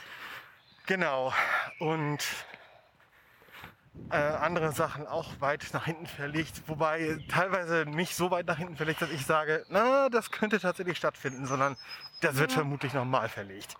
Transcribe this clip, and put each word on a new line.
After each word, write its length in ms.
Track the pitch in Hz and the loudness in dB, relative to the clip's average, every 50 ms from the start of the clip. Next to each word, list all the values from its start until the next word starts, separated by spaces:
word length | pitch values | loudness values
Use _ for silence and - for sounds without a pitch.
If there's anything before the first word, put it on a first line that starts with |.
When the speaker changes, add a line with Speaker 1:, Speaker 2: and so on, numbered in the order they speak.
| - - - - - - - - - - - - _ _ - - - | -16 -16 -14 -14 -14 -14 -14 -14 -16 -20 -20 -20 _ _ -20 -12 0
Speaker 1:
Genau. 480 | - 190 190 170 151 135 131 127 131 127 - - - - - - - - - | 0 2 2 4 2 2 2 2 2 2 2 2 2 0 0 -2 -4 -6 -2
Und 400 | 165 156 165 160 151 147 147 143 - - - - - - - - - - - - _ _ _ _ - _ _ - _ _ - _ - - - - - - - _ _ - - - - - | 0 0 0 2 0 0 0 -2 -2 -4 -4 -6 -10 -12 -16 -20 -20 -20 -20 -20 _ _ _ _ -20 _ _ -20 _ _ -20 _ -20 -20 -20 -18 -18 -18 -20 _ _ -20 -18 -16 -6 -2
äh, 40 | 160 | 0
andere 560 | 156 147 147 156 135 147 165 175 170 160 156 | 2 2 2 2 2 0 2 2 2 2 2
Sachen 340 | 135 165 160 151 - 135 147 | 2 0 0 0 -2 -6 -8
auch 200 | - 143 165 156 - - - | -4 -4 -4 -4 -6 -6 -2
weit 260 | 139 139 147 135 - - - | 0 0 0 -2 -4 -4 -4
nach 120 | 139 - | -2 -2
hinten 200 | 156 165 156 170 | -2 -4 -6 -8
verlegt. 540 | - - - 143 143 147 160 160 - - - - | -10 -8 -6 -6 -2 -2 -2 -2 -2 -8 -12 -8
Wobei 500 | - 156 143 160 156 156 165 160 156 156 151 - - | -8 -2 0 2 2 2 0 0 -2 -2 -4 -4 0
teilweise 560 | - 165 180 196 180 190 175 165 170 165 151 | 2 2 4 4 2 0 0 2 2 2 2
nicht 280 | 147 147 160 185 - - | 2 0 0 0 0 0
so 160 | - 175 180 | 0 0 2
weit 140 | 185 175 175 | 2 0 0
nach 100 | 175 170 | 0 -2
hinten 200 | 147 170 175 160 | -2 -2 -6 -4
verlegt, 240 | 135 156 156 156 - | -2 -2 -2 0 0
dass 80 | 175 143 | -2 -2
ich 160 | 160 139 135 | -2 -2 2
sage, 400 | - 160 156 156 151 156 160 - - | 4 4 4 4 2 0 0 -2 0
„Na, 400 | 156 196 226 254 269 277 269 254 | 2 4 4 6 6 4 4 4
das 220 | 233 226 - - | 2 0 0 0
könnte 280 | - - 220 208 220 190 | 0 0 2 2 2 2
tatsächlich 380 | - 180 175 - 185 175 160 | 2 0 0 0 -2 -4 -2
stattfinden“, 480 | - - 151 - - - 139 131 127 139 | 0 0 0 0 0 -4 -6 -4 -4 -2
sondern 300 | 127 135 131 135 139 131 - - - - - - - - - | -2 2 2 2 2 2 -2 -10 -14 -14 -14 -16 -16 -4 0
das 140 | - 160 135 | 2 2 4
wird 140 | 135 156 160 | 4 2 4
Speaker 2:
Ja. 40 | 160 | 4
Speaker 1:
vermutlich 380 | 156 151 139 143 139 147 127 131 | 2 2 0 -2 -2 -2 -2 0
nochmal 340 | 139 123 127 131 123 110 113 | 0 0 2 2 2 2 0
verlegt. 460 | - 113 98 98 98 101 - - - | -4 -8 -8 -10 -10 -12 -12 -14 -14